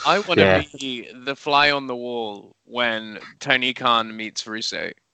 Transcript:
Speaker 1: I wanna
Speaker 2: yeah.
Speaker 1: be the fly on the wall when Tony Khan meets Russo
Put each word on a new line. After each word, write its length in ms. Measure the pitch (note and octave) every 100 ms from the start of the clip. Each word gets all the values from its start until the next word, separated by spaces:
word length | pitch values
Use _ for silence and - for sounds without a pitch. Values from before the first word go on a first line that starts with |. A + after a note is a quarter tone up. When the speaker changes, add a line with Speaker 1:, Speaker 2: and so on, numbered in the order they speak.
| D3
Speaker 1:
I 140 | F3+
wanna 220 | G3+ E3
Speaker 2:
yeah. 220 | G2 F#2 - C#3+
Speaker 1:
be 300 | C3+ B2 - B2
the 120 | B2+ C3+
fly 340 | - C#3+ D3
on 160 | C#3+ C3+
the 80 | B2
wall 580 | A#2+ A#2+ A2 G2+ G2 _ _
when 520 | A#2+ A#2+ A2 A2 G#2+ - -
Tony 340 | C#3+ C3 B2
Khan 400 | B2 B2+ A#2 A2 A2
meets 300 | A2 - -
Russo 460 | A2 A2+ E2+ F2 - _